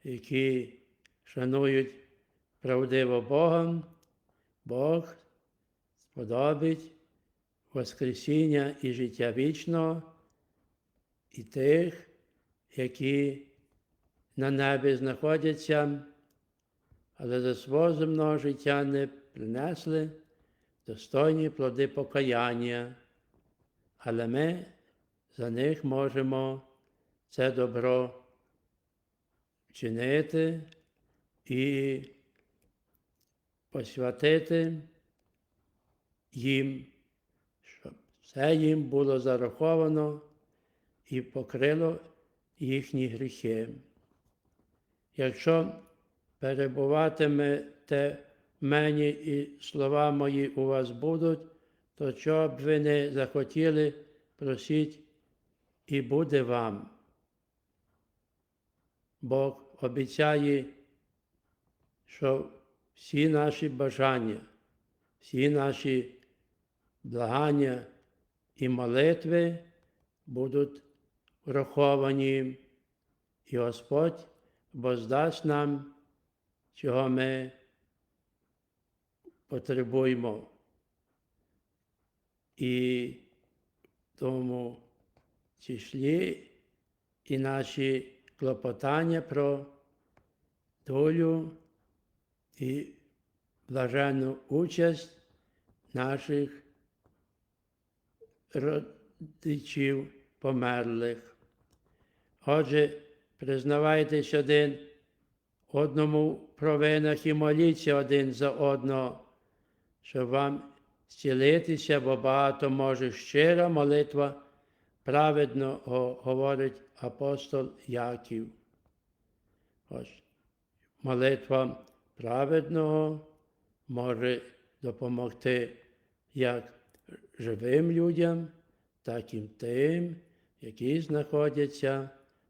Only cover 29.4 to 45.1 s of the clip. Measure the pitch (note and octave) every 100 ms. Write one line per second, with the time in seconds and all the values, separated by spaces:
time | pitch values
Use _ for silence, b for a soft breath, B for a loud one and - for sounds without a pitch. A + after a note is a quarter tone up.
29.4 | _ _ _ - A#2 A2+ B2+ D3+ D3+ D#3+
30.4 | E3 E3 D3+ _ _ _ _ _ _ _
31.4 | - B2+ C#3 C3+ C#3 C3+ C#3 - _ _
32.4 | _ _ _ _ _ _ _ _ _ _
33.4 | _ _ _ C#3 A2 C3 B2 B2 D3 D#3+
34.4 | D#3+ E3 E3 D#3 - _ _ _ _ _
35.4 | _ _ _ _ _ _ _ _ _ B2
36.4 | C3 C3+ C3+ C3 B2+ _ _ _ _ _
37.4 | _ _ _ - - - _ _ _ C3+
38.4 | D3+ D#3+ D#3 D#3 C3 C#3 C#3 C3 C3 B2
39.4 | A#2+ - D#3+ E3 D#3 D3+ D3+ D3 - _
40.4 | _ _ _ _ _ _ - B2+ B2+ C3+
41.4 | B2+ B2 C#3+ D#3 E3 E3 - _ _ _
42.4 | _ - C3 C3+ B2+ C3+ B2+ A2+ C3 -
43.4 | A2+ A2+ A2+ - - _ _ _ _ _
44.4 | _ _ _ _ _ _ _